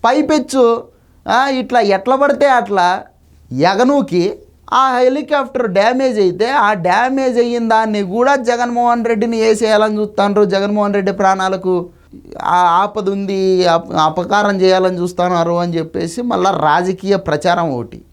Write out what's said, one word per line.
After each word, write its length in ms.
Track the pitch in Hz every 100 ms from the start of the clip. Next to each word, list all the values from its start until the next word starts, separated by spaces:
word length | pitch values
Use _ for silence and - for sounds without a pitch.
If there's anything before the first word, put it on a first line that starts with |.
పైపెచ్చు, 800 | 233 277 302 302 294 269 240 233 - _ _ _ -
ఆ, 180 | 220 277
ఇట్లా 320 | 262 240 240
ఎట్లా 360 | 214 190 190 262
పడితే 300 | 285 277 277
అట్లా 540 | 247 202 202 175 190 - _ _ _ _
ఎగనూకి 800 | 127 165 196 254 285 - 175 175 - - _ -
ఆ 260 | 247 262 247
హెలికాప్టర్ 720 | 254 269 269 294 269 254 233
డ్యామేజ్ 480 | 185 214 254 269 214
అయితే 320 | 190 175 226
ఆ 220 | 277 208
డ్యామేజ్ 680 | 208 170 190 247 269 262 240
అయిన 300 | 240 240 226
దాన్ని 340 | 220 220 208
కూడా 340 | 196 208 254 277
జగన్మోహన్ 680 | 233 240 240 240 240 240
రెడ్డిని 360 | 226 226 233 226
వేసేయాలని 580 | 220 220 226 214 214 214
చూస్తాండ్రు. 460 | 208 208 202 202
జగన్మోహన్ 500 | 208 196 202 208 208
రెడ్డి 180 | 202 196
ప్రాణాలకు 760 | 196 196 190 190 190 185 180 175 - _ - - -
ఆ 180 | - 180 175 170
ఆపద 260 | 208 208 196
ఉంది, 560 | 196 196 196 190 185 180
అప-, 260 | 170 170
అపకారం 680 | - 156 165 175 202 208 196
చేయాలని 400 | 185 185 185 180
చూస్తున్నారు 520 | 175 175 180 180 170
అని 260 | 170 175 165
చెప్పేసి 440 | 160 190 170 165
మళ్ళా 280 | 240 196 185
రాజకీయ 680 | 190 151 151 180 185 190 196
ప్రచారం 580 | 190 147 175 175 170
ఒకటి. 240 | 127 107 113 -